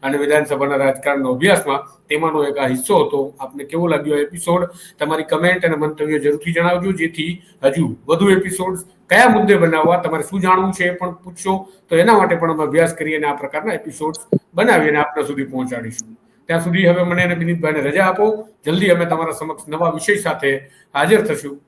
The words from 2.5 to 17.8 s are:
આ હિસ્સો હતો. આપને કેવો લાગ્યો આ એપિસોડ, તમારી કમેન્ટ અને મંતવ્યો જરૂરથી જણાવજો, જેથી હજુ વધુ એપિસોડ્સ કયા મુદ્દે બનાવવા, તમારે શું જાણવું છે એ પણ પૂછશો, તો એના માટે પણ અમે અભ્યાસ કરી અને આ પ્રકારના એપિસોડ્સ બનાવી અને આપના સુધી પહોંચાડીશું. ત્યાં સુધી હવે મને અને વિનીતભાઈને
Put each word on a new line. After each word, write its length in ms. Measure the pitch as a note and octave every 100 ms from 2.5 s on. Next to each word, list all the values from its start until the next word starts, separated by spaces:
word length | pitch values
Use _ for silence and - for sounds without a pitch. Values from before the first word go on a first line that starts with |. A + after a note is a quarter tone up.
| C#3
આ 100 | C3+
હિસ્સો 360 | B2+ - F#3
હતો. 300 | C#3+ C#3+ C3+ -
આપને 240 | C3 C#3
કેવો 220 | C#3 D#3+ E3+
લાગ્યો 300 | D3 D3 D3
આ 20 |
એપિસોડ, 500 | D3 E3+ - F3 F3 - - -
તમારી 240 | D3+ D#3+
કમેન્ટ 420 | D#3+ D#3+ F3 F3+
અને 120 | F3 D#3
મંતવ્યો 420 | D3+ D3+ D3+ D3+
જરૂરથી 340 | C#3 D3 E3
જણાવજો, 400 | E3 E3+ F3+ F#3
જેથી 500 | F#3+ E3 E3 D#3 F3 - _
હજુ 320 | C#3 C#3 C3+ A2 -
વધુ 200 | E3+ G3+
એપિસોડ્સ 560 | F#3+ F#3 F#3+ F3+ F#3 - _ _
કયા 180 | F#3+ B3
મુદ્દે 280 | G#3+ F#3+ F#3+
બનાવવા, 400 | E3 D#3+ D#3 F3
તમારે 260 | - D#3+
શું 180 | D3 F#3+
જાણવું 320 | F#3 F#3 F#3+
છે 120 | F#3
એ 60 | F3+
પણ 200 | F3+ F3+
પૂછશો, 600 | E3+ - F3 F#3+ F#3+ - - _
તો 80 | E3
એના 220 | F3+ G#3+
માટે 180 | F3+ E3+
પણ 140 | E3
અમે 120 | D#3
અભ્યાસ 320 | D3+ D3 E3
કરી 200 | E3 D#3
અને 120 | D#3 D3
આ 80 |
પ્રકારના 380 | C#3+ C3+ D3+ A3
એપિસોડ્સ 460 | E3+ - - D#3 D#3+ - - _
બનાવી 340 | E3+ A3+ F#3+ D3+
અને 100 | D3
આપના 240 | - D#3
સુધી 220 | C#3+ C#3
પહોંચાડીશું. 720 | C3 B2+ B2+ B2 A2+ A#2 - - _ _ _
ત્યાં 180 | E3
સુધી 220 | E3+ F3 F3+
હવે 160 | F3
મને 200 | F3 F3
અને 120 | F3+
વિનીતભાઈને 460 | E3+ E3+ F3 D#3+ D#3